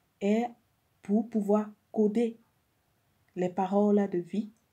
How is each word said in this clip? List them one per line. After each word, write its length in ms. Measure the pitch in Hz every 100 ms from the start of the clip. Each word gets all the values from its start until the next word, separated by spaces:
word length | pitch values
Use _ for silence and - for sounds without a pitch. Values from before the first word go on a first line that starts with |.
| _ -
est 260 | 202 214 240 - _ _ _ _
pour 260 | - 208 226
pouvoir 420 | 220 190 208 208 - _ -
coder 400 | 208 220 233 226 _ _ _ _ _ _ _ _ _ 180
les 120 | 180
paroles 640 | 180 185 202 208 208 196
de 80 | 175
vie 320 | 175 196 - _ _